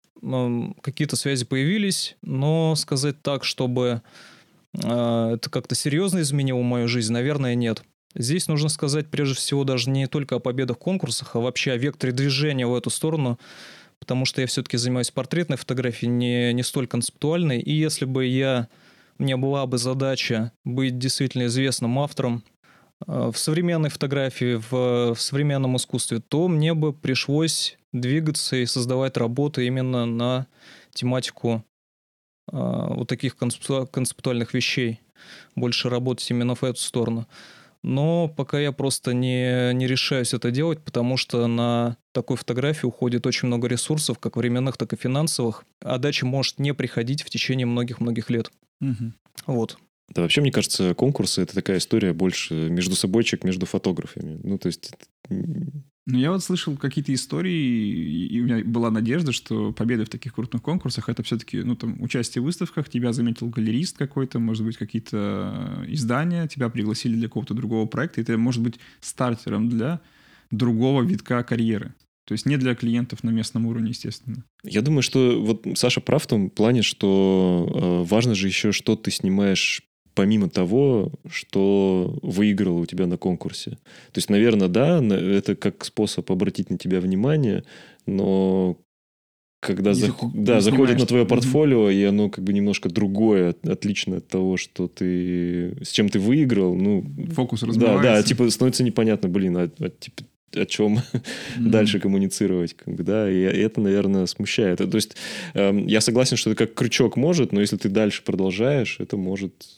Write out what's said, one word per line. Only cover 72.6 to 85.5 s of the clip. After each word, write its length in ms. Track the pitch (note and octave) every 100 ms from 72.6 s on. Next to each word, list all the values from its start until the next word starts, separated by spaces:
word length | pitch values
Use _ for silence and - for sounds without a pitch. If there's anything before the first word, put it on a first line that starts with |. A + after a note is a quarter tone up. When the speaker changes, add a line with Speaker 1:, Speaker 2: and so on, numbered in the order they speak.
| B2+
Speaker 2:
клиентов 500 | A#2+ A#2 A#2 A#2+ A2
на 60 | A2+
местном 360 | A2+ A2 A#2 A2+
уровне, 240 | A#2 A2
естественно. 540 | A#2+ - - - A2+ - _
Speaker 3:
Я 180 | - G#2+
думаю, 200 | B2+ D3+
что 380 | B2 C3 B2+ A2+
вот 240 | G#2+ A2 G2+ G2
Саша 220 | B2 B2
прав 220 | - C3
в 20 | -
том 240 | A#2 F#2+
плане, 320 | - G#2+ B2
что, 1200 | G#2 - G2+ G2 G2 F#2+ F#2 F2 E2+ E2 F2+ F2
э, 40 | E2+
важно 260 | G#2 B2
же 140 | G#2 G2
ещё, 240 | F#2 G#2+
что 240 | G2 - A2
ты 140 | -
снимаешь 720 | - G2 F#2+ G2+ F#2+ - - - _ _
помимо 360 | - G2 A2 F#2+
того, 640 | - F2+ A2+ C#3 A#2+ - - -
что 880 | - - G2 G2 G2+ G2 F#2 F2+ -
выиграло 580 | F#2+ F2+ G#2+ G2+ F#2+ F2
у 60 | E2+
тебя 200 | F2+ F#2
на 100 | F2
конкурсе. 520 | F#2+ F2 - - - - - - -
То 60 | -
есть, 120 | -
наверно, 380 | G2+ A#2 A2 F#2
да, 320 | F2+ C#3+ F3
на-, 140 | A#2
это 420 | F#2+ F2+ G2 G2